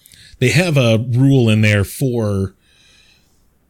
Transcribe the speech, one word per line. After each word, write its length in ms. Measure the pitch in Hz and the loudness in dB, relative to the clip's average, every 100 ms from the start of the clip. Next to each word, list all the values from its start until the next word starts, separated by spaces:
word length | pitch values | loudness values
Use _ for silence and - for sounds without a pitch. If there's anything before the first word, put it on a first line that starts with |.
| _ - - - | _ -20 -20 -4
They 100 | 123 | 0
have 280 | 123 180 143 | 0 0 0
a 200 | 120 110 | 2 0
rule 520 | 123 120 135 135 113 | -2 0 2 2 2
in 120 | 107 | 2
there 220 | 107 104 | 2 0
for, 720 | 95 - 135 120 104 98 95 - _ _ _ _ _ _ _ _ _ _ | -2 -6 -6 -4 -4 -4 -6 -10 _ _ _ _ _ _ _ _ _ _